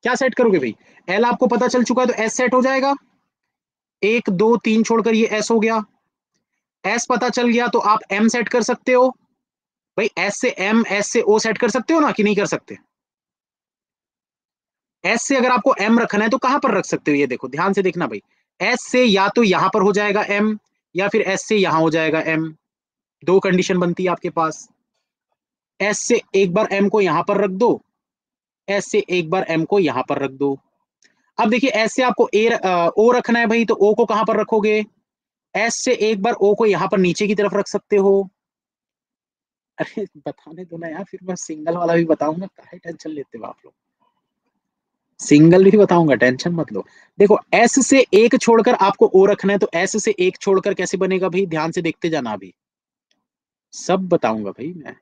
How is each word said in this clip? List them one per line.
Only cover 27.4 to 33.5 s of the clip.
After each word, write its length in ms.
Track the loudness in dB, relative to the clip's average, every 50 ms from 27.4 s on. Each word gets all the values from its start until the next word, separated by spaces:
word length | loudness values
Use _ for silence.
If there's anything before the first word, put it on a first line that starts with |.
| 0
रख 80 | -2
दो, 300 | 0 0 2 2 0 0 _ _ _ _ _ _ _ _ _ _ _ _ _ _ _ _ _ -4
एस 240 | -4 -4 -4 -2
से 120 | -2 -2 -2 0
एक 200 | -2 -4 -2 -2
बार 160 | -2 -4 -2 -2
एम 140 | -2 -2 -2
को 140 | 0 0 2
यहां 240 | 2 0 0 -2 -4 -4
पर 120 | -4 -4 -4
रख 80 | -6
दो। 260 | -4 -4 -4 -4 -4 -6 _ _ _ _ _ _ _ _ _ _ _ _ _ _ _ -2
अब 120 | 0 2
देखिए 200 | 2 2 0 0 0
एस 180 | 0 -2 -2 0
से 100 | 0 0
आपको 240 | 0 2 0 0 2 2
ए 140 | 0 2 2
र-, 80 | 0 0
अ, 340 | -2 -2 0 0 0 0 2 2
ओ 140 | 4 4
रखना 280 | 4 2 0 0 0 0
है 80 | 2
भाई, 180 | 2